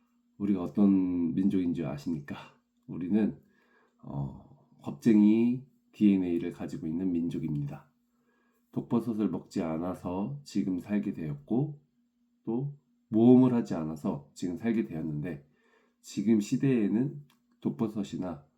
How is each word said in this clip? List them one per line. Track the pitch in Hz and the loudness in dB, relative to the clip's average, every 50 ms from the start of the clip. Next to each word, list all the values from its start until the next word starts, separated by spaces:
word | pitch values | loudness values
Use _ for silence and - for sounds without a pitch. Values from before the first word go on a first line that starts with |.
| _ _ _ _ _ _ _ - | _ _ _ _ _ _ _ -4
우리가 | 101 98 101 92 87 | -2 0 0 0 -2
어떤 | 90 - 110 101 98 98 95 92 90 90 87 87 82 82 | -2 2 4 6 6 6 6 4 2 0 0 0 0 0
민족인 | 95 95 101 98 95 90 87 82 | 0 0 2 2 0 0 0 -2
줄 | 85 80 | -2 -4
아십니까? | 73 76 73 - 90 82 73 71 - 69 - - - _ _ _ _ _ _ _ | -6 -6 -8 -6 -6 -6 -6 -8 -10 -14 -14 -16 -18 _ _ _ _ _ _ _
우리는, | - 92 80 87 85 101 110 104 - - - - _ _ _ _ _ _ _ _ _ _ _ - | -14 -10 -8 -4 0 0 2 2 0 -2 -6 -14 _ _ _ _ _ _ _ _ _ _ _ -16
어, | - 73 71 69 - - - - - - - _ _ _ _ - | -10 -8 -8 -8 -8 -10 -14 -20 -20 -20 -20 _ _ _ _ -14
겁쟁이 | - - - - 120 107 104 104 104 107 113 117 120 123 131 127 - _ _ _ _ | -12 -10 -2 2 4 6 8 8 8 6 6 4 2 0 -2 -6 -12 _ _ _ _
디엔에이를 | _ - 107 101 98 95 92 90 85 82 87 87 80 | _ 4 4 6 6 6 2 0 -2 -2 -2 -4 -8
가지고 | - 90 76 80 73 80 | -8 -10 -10 -10 -8 -6
있는 | 80 80 87 95 92 | -6 -4 -4 -2 -2
민족입니다. | 87 85 82 85 82 82 78 78 76 73 71 71 73 73 - _ _ _ _ _ _ _ _ _ _ _ _ _ _ _ _ _ | -2 -2 -2 -2 -4 -4 -4 -4 -4 -4 -4 -6 -8 -12 -16 _ _ _ _ _ _ _ _ _ _ _ _ _ _ _ _ _
독버섯을 | - 117 - - 127 117 113 120 110 107 107 95 | -8 -8 -4 -2 -2 -2 0 -2 -2 -2 -2 -2
먹지 | 82 - - - - 101 90 | -2 -4 -8 -8 -6 -6 -4
않아서 | 80 80 82 87 90 90 - - 92 87 92 104 131 143 - - | -4 -4 -4 -4 -6 -6 -8 -8 -8 -6 -6 -6 -6 -8 -10 -12
지금 | - - 104 - 98 92 87 | -8 -4 -4 -2 -2 -4 -6
살게 | 82 101 104 101 101 101 - | -4 -4 -4 -4 -2 -4 -6
되었고, | 87 82 76 71 - - - 110 123 151 - - - _ _ _ _ _ _ _ _ _ _ _ _ _ | -6 -6 -8 -8 -8 -6 -4 -2 0 0 -2 -4 -10 _ _ _ _ _ _ _ _ _ _ _ _ _
또 | 110 113 123 143 143 143 - _ _ _ _ _ - | -6 -4 -4 -4 -6 -8 -12 _ _ _ _ _ -2
모험을 | 110 110 113 123 127 127 127 127 120 | 2 6 8 10 10 10 8 6 4
하지 | 117 107 - 95 | 2 -2 -2 -4
않아서 | 82 80 78 80 76 - 101 73 73 - - _ | -6 -6 -6 -8 -6 -6 -6 -6 -6 -8 -14 _
지금 | - - 87 87 80 | -8 -8 -6 -6 -4
살게 | 107 117 110 113 104 | -4 -2 -2 -2 -2
되었는데, | - 82 78 80 80 76 73 76 90 80 69 - _ _ _ _ _ _ _ _ _ _ _ _ | -4 -6 -8 -6 -6 -6 -6 -6 -8 -10 -12 -14 _ _ _ _ _ _ _ _ _ _ _ _
지금 | - - 110 101 107 117 107 | -12 -8 -4 0 2 2 2
시대에는 | 104 - 131 120 143 139 127 117 104 95 98 113 131 147 147 147 - - _ _ _ _ _ _ | 2 0 -2 0 2 2 2 2 2 2 2 0 0 -2 -4 -10 -16 -20 _ _ _ _ _ _
독버섯이나 | - - - - 117 104 104 110 98 - - 76 - 90 82 - - _ _ | -6 -6 -4 -2 -4 -4 -4 -4 -6 -6 -6 -8 -6 -8 -8 -12 -14 _ _